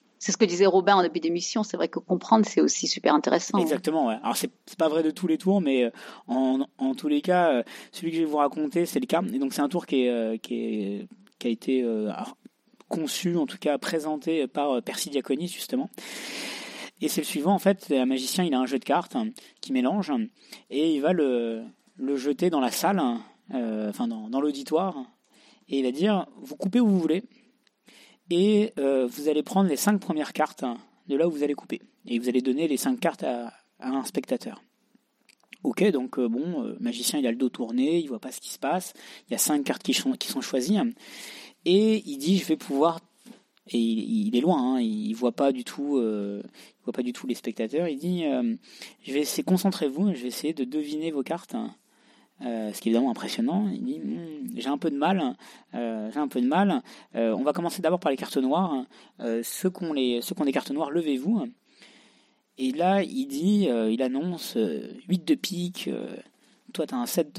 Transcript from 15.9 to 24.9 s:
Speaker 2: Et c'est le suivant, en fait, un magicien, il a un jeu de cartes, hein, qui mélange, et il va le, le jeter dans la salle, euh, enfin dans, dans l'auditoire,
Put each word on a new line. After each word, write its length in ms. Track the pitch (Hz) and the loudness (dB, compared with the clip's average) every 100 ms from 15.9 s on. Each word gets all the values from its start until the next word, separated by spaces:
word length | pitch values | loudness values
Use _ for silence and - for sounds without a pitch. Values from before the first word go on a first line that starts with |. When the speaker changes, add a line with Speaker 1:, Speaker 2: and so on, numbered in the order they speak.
| - - - - - - - - - - - | -10 -14 -12 -10 -10 -10 -10 -12 -14 -16 -6
Speaker 2:
Et 60 | 147 | -2
c'est 140 | 165 | -2
le 60 | 147 | -2
suivant, 260 | 160 160 | 0 2
en 60 | 196 | 4
fait, 320 | 196 190 - | 4 2 0
un 140 | 139 127 | 2 2
magicien, 360 | 131 131 - | 0 0 0
il 100 | 175 | 2
a 40 | 127 | 2
un 80 | 123 | 0
jeu 140 | 131 | -2
de 40 | |
cartes, 300 | - 156 - | 2 0 0
hein, 140 | 127 110 - - _ | -4 -4 -6 -20 _
qui 120 | - | -4
mélange, 400 | 131 127 202 151 127 110 _ - - _ | 0 2 0 0 -2 -2 _ -20 -20 _
et 220 | 135 165 | 0 2
il 80 | 147 | 2
va 120 | 147 | 2
le, 500 | 180 139 120 117 113 113 - _ - | 4 2 2 0 -4 -10 -18 _ -8
le 200 | 135 139 | -4 -2
jeter 340 | 139 139 175 | -2 0 0
dans 80 | 151 | 2
la 120 | 123 | 0
salle, 280 | - 170 202 131 117 - _ - | 0 2 2 0 -2 -8 _ -8
euh, 340 | 131 113 107 107 | -6 -4 -4 -4
enfin 180 | 101 117 | -4 -6
dans, 200 | 110 107 | -6 -4
dans 120 | 131 | -2
l'auditoire, 560 | 147 139 131 156 190 | 0 -2 -2 0 0